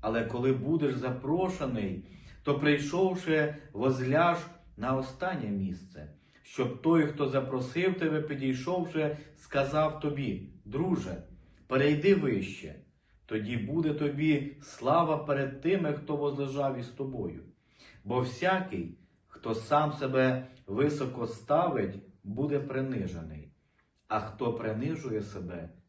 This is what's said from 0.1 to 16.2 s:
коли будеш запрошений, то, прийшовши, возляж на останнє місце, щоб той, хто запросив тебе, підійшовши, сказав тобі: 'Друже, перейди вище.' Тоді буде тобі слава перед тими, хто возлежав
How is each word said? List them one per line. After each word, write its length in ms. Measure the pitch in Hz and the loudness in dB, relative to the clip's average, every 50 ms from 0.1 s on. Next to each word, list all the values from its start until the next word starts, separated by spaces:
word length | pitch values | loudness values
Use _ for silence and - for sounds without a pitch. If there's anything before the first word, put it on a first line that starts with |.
| 110 117 113 | 0 0 0
коли 280 | - - 120 123 135 131 | -2 -2 0 2 2 2
будеш 420 | - - 139 165 160 147 139 127 | 2 2 0 2 2 2 2 0
запрошений, 1080 | 120 127 127 127 - - 135 156 180 190 180 - - 151 131 117 110 101 95 95 101 - - - - - - - - - | 0 -2 -4 -4 -4 -2 0 2 2 2 0 0 -2 -4 -4 -2 -2 -2 -4 -4 -6 -10 -14 -20 -20 -20 -20 -20 -8 -2
то, 160 | 143 143 135 | -2 0 2
прийшовши, 960 | 147 156 147 143 - - 165 180 190 185 180 - - 170 156 156 151 151 - - - - - | 4 4 4 4 2 0 2 4 4 4 2 0 0 2 2 4 2 2 -2 -6 -14 -12 -6
возляж 640 | 101 120 131 127 127 127 127 139 156 170 175 170 170 - - - - - - - | 0 2 2 2 2 0 2 4 4 6 4 4 2 -2 -10 -16 -20 -20 -20 -12
на 200 | - 107 127 135 | -6 -2 -2 0
останнє 520 | 131 131 131 - - - 185 185 151 113 104 | 0 -2 -4 -6 -4 -4 -4 -2 -4 -4 -4
місце, 640 | 101 98 95 92 - - - - - 80 76 73 - - _ _ _ - _ | -2 -2 -2 -4 -4 -6 -12 -16 -16 -16 -16 -16 -18 -20 _ _ _ -20 _
щоб 400 | - - - 135 123 117 - - | -14 -4 -2 -2 -2 -2 0 2
той, 240 | 160 165 165 151 | 4 6 6 6
хто 220 | 143 - - 143 131 | 4 2 -2 -2 0
запросив 720 | 131 135 131 131 131 127 127 - - 165 180 190 180 - | 0 0 -2 0 -4 -4 -4 -2 -2 0 2 2 2 2
тебе, 240 | 165 156 151 156 151 | 0 0 0 0 -2
підійшовши, 920 | 151 143 131 135 131 127 127 - 175 180 180 170 - - 160 156 151 151 - - - - | -2 -4 -2 0 -2 -2 0 -2 -2 -2 -2 -2 -2 -2 -2 0 0 -2 -4 -10 -18 -20
сказав 640 | - - - - 143 139 - 147 151 156 156 156 - | -20 -18 -4 -2 0 0 2 2 2 2 2 0 -2
тобі: 480 | - 147 139 139 139 - 131 - - - - - _ | -4 -4 -2 -2 -2 -2 -4 -4 -8 -12 -18 -18 _
'Друже, 580 | 104 107 139 170 196 175 139 - 92 90 - - - - - - - - - - | -8 -4 -2 2 2 2 0 0 -6 -8 -10 -12 -16 -20 -20 -20 -20 -20 -20 -8
перейди 480 | _ 131 131 139 147 151 147 - 196 196 | _ 2 4 4 6 4 6 6 6 6
вище.' 600 | - - 196 - - - - - - - 76 73 - - _ _ _ _ _ _ _ _ | 6 4 2 0 0 -2 -4 -8 -10 -12 -14 -14 -16 -20 _ _ _ _ _ _ _ _
Тоді 300 | - 110 107 104 104 123 | -6 -4 -4 -4 -2 -4
буде 380 | 117 101 98 143 165 160 151 147 | -4 -4 -2 -2 0 0 0 0
тобі 640 | - 147 143 139 143 151 156 151 135 135 - - - - | 0 -2 -2 0 2 2 4 4 2 0 -4 -10 -14 -18
слава 560 | - - - 117 131 151 170 165 156 156 143 | -18 -16 -4 2 4 4 6 6 4 2 -2
перед 420 | - - 143 139 135 127 - - | 0 0 0 0 0 -2 -4 -2
тими, 320 | - 165 190 190 165 151 147 | 0 2 2 2 2 0 -2
хто 240 | 143 - - 151 | -4 -4 -4 -2
возлежав 600 | 143 | 0